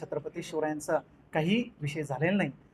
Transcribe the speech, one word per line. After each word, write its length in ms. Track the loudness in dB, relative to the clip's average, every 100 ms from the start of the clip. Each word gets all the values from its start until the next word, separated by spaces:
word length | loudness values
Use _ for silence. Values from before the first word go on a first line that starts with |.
छत्रपती 420 | -6 -6 -6 -8
शिवरायांचा 560 | -6 -2 0 -2 0 0 -2 -14 -4
काही 320 | 0 2 2 0 -4
विषय 220 | -4 -2
झालेला 340 | -4 0 2 4
नाही. 140 | 2 -2 -16